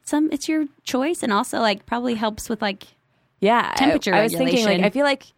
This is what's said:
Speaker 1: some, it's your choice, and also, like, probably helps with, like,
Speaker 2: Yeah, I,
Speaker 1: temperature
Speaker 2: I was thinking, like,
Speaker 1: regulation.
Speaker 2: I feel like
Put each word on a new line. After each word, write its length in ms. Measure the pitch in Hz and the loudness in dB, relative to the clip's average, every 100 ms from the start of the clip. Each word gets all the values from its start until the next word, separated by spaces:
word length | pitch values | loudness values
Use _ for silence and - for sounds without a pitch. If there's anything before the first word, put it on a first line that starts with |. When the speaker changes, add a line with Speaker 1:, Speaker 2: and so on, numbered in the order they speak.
Speaker 1:
some, 240 | - 302 302 | -4 0 0
it's 180 | 285 - | -2 -2
your 180 | 311 285 - | -2 -4 -8
choice, 380 | - 254 294 349 | -6 -2 -2 -2
and 80 | 254 | 0
also, 260 | 202 247 - | 0 -2 -2
like, 260 | 220 202 - | -2 -2 -6
probably 280 | 233 247 | -6 -4
helps 340 | 226 220 214 - | -2 -4 -4 -8
with, 140 | 220 | -4
like, 220 | 208 196 - _ _ _ _ _ | -4 -6 -14 _ _ _ _ _
Speaker 2:
Yeah, 300 | 196 233 - | 2 2 2
I, 40 | - | 2
Speaker 1:
temperature 380 | 277 311 202 | 2 2 2
Speaker 2:
I 80 | 202 | 2
was 80 | 220 | 2
thinking, 140 | - 262 254 | 0 0 2
like, 200 | 214 180 | 2 2
Speaker 1:
regulation. 60 | |
Speaker 2:
I 60 | 202 | 2
feel 140 | 254 | 2
like 220 | 285 277 - | 0 0 -6